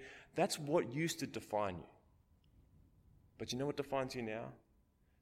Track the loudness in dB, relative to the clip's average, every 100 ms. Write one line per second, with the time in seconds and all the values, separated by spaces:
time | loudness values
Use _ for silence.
0 | -8 -16 -4 2 2 2 2 4 4 2
1 | 0 0 -4 -4 0 2 2 -2 -8 -18
2 | -20 -20 _ -20 _ -20 -20 -20 -20 -20
3 | -20 -20 -16 -8 -4 -2 0 0 0 2
4 | 0 0 -2 -2 -4 -10 _ _ _ _
5 | _ _